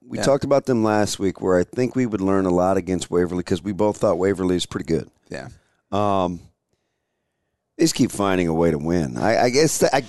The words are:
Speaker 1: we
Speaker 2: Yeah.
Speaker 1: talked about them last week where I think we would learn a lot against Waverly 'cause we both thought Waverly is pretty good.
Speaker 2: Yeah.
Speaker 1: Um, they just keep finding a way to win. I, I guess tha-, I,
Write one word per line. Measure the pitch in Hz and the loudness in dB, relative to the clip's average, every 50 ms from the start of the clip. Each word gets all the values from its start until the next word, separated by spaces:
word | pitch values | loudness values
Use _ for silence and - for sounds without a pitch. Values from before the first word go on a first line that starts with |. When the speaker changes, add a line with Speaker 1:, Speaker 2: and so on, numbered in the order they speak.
| _ | _
Speaker 1:
we | - - - | -14 -8 -4
Speaker 2:
Yeah. | 104 | 0
Speaker 1:
talked | 139 135 143 - | 0 0 0 0
about | 135 143 139 - - | 0 0 0 0 0
them | 131 117 110 | 0 0 2
last | 110 107 107 104 95 - - | 2 2 2 0 0 -2 -4
week | 101 95 87 - | -4 -4 -4 -4
where | 101 98 92 90 | -2 2 2 2
I | 90 | 2
think | - - - 127 120 - | 0 -2 -4 -4 -2 0
we | 131 127 | -2 -2
would | 117 104 101 | -2 -2 -2
learn | 95 95 95 98 95 | -2 0 0 2 2
a | 92 | 2
lot | 87 90 90 92 95 95 | 2 2 2 2 0 0
against | 90 85 92 87 82 - | -2 -2 -4 -4 -4 -2
Waverly | - 87 87 87 90 87 87 | 0 0 0 0 -2 -6 -4
'cause | - 98 87 82 | -2 -4 -4 -4
we | 101 | -4
both | 104 85 107 107 101 - | -4 0 0 -2 0 0
thought | - 107 92 82 | 0 0 0 2
Waverly | 90 98 98 85 95 90 90 | 2 0 0 0 0 0 0
is | 87 - - | 0 -2 -4
pretty | - 101 87 | -8 -8 -4
good. | - 82 76 - - _ _ _ - | -2 -2 -2 -2 -4 _ _ _ -16
Speaker 2:
Yeah. | 82 71 64 65 - - _ _ _ _ _ - | -14 -14 -14 -14 -18 -20 _ _ _ _ _ -6
Speaker 1:
Um, | - 98 104 104 98 98 92 90 90 85 - - _ _ _ _ _ _ _ _ _ _ _ _ _ _ _ _ _ _ _ _ _ _ _ _ _ - | -4 -2 0 0 0 0 0 -2 -4 -6 -12 -20 _ _ _ _ _ _ _ _ _ _ _ _ _ _ _ _ _ _ _ _ _ _ _ _ _ 0
they | 170 | 0
just | 160 - | 2 2
keep | - 135 104 | 2 0 0
finding | - - 101 98 95 92 90 82 | 0 0 0 2 2 2 2 2
a | 80 | 2
way | 80 85 85 | 2 4 2
to | 78 73 | 2 2
win. | 71 80 87 90 80 67 60 58 | 0 0 0 0 0 -2 -4 -2
I, | 60 98 113 98 107 | 0 2 2 4 2
I | 127 | 2
guess | 120 139 160 156 - - | 2 2 2 2 2 2
tha-, | 190 156 - | 0 2 2
I, | 139 131 | 0 -2